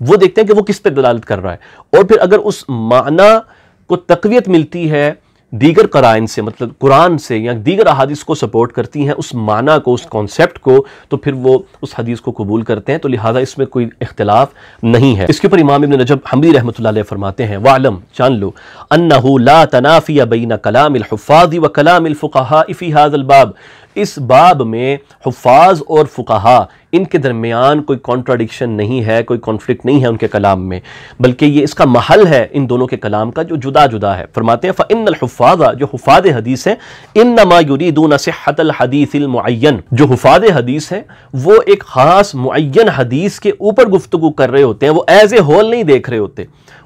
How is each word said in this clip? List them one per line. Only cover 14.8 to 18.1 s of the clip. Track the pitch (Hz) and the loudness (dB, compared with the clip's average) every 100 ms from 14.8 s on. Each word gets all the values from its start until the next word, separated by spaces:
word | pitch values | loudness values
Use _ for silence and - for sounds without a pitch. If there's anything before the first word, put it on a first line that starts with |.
नहीं | 117 117 135 101 | 0 2 2 0
है। | 90 | -2
इसके | - 190 | 0 2
ऊपर | 185 | 2
इमाम | 147 143 | 2 2
इब्न | 147 139 | 2 0
रजब | 123 143 - | 0 -2 -2
हम्बली | 131 165 | 0 2
रहमतुल्लाह | 143 117 117 113 | 2 0 -4 -4
अलैह | 107 | -4
फरमाते | 104 101 98 95 | -6 -8 -8 -6
हैं, | 110 101 | -8 0
"वालम, | 123 131 131 92 - | 2 2 0 -4 -12